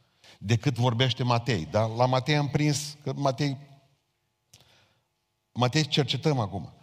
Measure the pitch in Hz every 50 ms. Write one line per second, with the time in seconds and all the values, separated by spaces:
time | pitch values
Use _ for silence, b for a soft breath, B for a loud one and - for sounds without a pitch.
0 | b b b b b b b b - 98 120 113 - 147 120 110 120 127 117 117
1 | 131 127 117 - 127 123 120 113 - 139 117 87 78 73 - 107 113 113 113 117
2 | 123 127 131 127 127 160 151 147 143 135 123 147 151 151 143 - - - - -
3 | - 135 135 139 139 139 131 - 147 143 135 127 - - - _ _ _ _ _
4 | _ _ _ _ _ _ _ _ _ _ - b b b b b b b b b
5 | b b _ _ _ _ _ _ _ _ _ 117 123 123 - 156 151 - - 156
6 | 139 117 - 123 - 160 143 127 107 95 95 95 - - - B